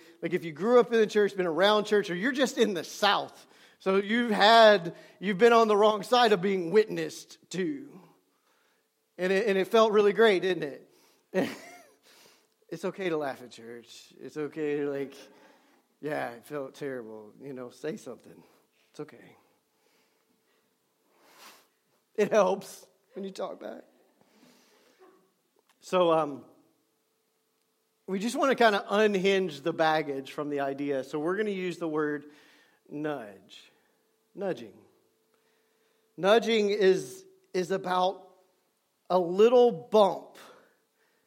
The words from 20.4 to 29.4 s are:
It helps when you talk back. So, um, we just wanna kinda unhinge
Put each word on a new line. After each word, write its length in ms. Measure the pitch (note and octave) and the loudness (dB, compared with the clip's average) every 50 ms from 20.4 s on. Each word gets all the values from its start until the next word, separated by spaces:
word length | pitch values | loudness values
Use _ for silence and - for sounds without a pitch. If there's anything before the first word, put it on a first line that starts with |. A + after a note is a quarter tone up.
| _ _ _ _ _ _ _ _ _ _ _ _ _ _ _ _ _ _ _ - - - - _ _ _ _ _ _ _ _ _ _ _ _ | _ _ _ _ _ _ _ _ _ _ _ _ _ _ _ _ _ _ _ -20 -20 -20 -20 _ _ _ _ _ _ _ _ _ _ _ _
It 160 | - G#3 - G#3 | -2 -2 2 2
helps 520 | A3 G3 F#3 F#3+ G3+ - - - - - _ _ _ _ _ _ | 2 2 2 0 -2 -6 -12 -20 -20 -20 _ _ _ _ _ _
when 100 | F3+ G3+ | -14 -14
you 60 | G3 | -12
talk 300 | F#3+ - G3 F3 - - | -12 -12 -12 -12 -12 -14
back. 240 | - - - - - _ _ _ _ _ _ _ _ _ _ _ _ _ _ _ _ _ _ _ _ _ _ _ F#4+ _ _ _ _ _ _ _ _ _ _ _ _ _ _ _ | -16 -16 -16 -18 -20 _ _ _ _ _ _ _ _ _ _ _ _ _ _ _ _ _ _ _ _ _ _ _ _ _ _ _ _ _ _ _ _ _ _ _ _ _ _ _
So, 320 | _ - F#3 F#3 F3+ E3+ D#3+ | _ -2 0 2 2 4 2
um, 300 | D#3+ D#3 D3 C#3 B2 A2 - _ _ _ _ _ _ _ _ _ _ _ _ _ _ _ _ _ _ _ _ _ _ _ _ _ _ _ _ _ _ _ - | 2 0 -2 -6 -10 -16 -20 _ _ _ _ _ _ _ _ _ _ _ _ _ _ _ _ _ _ _ _ _ _ _ _ _ _ _ _ _ _ _ -8
we 100 | F#3+ G3 | -6 -6
just 160 | F#3+ A#3+ B3+ | -6 -6 -4
wanna 220 | D4 E4 C4+ A#3+ | -2 0 0 2
kinda 280 | - A#3 A3 G3+ G3 - - | 4 4 4 4 2 -2 -2
unhinge 680 | G3+ G#3 A3 G#3+ G#3 F#3 F3 G3 G3 F#3+ | 0 2 2 2 2 0 0 2 2 0